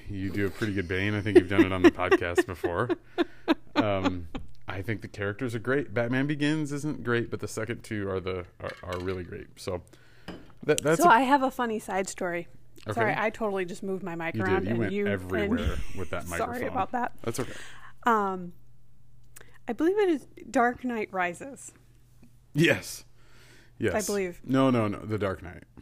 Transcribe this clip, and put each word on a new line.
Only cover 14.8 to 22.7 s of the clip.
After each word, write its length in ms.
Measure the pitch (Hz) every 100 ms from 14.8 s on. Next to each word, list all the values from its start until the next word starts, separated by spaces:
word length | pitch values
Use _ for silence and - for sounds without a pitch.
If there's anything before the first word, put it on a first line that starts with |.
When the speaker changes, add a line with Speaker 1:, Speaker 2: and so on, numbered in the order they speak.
| 214
Speaker 2:
you, 120 | 139 202
and 60 |
Speaker 1:
everywhere 640 | 196 - 95 202 240 - - - -
with 140 | -
that 120 | 90
Speaker 2:
<laughs> 60 | 87
Sorry 100 | 85
Speaker 1:
microphone. 300 | 233 247 247
Speaker 2:
about 240 | - 185
that. 200 | 247 240 -
Speaker 1:
That's 160 | - -
okay. 120 | 120 - - - - -
Speaker 2:
Um, 480 | - 220 196 190 175 - - - - - - - - - - - -
I 40 |
believe 240 | 233 320 403
it 100 | 392
is 180 | 294 - - -
Dark 340 | 254 240 240
Knight 240 | 254 233 208
Rises. 600 | 190 175 170 277 254 - - - - - - - - -
Speaker 1:
Yes. 520 | 143 156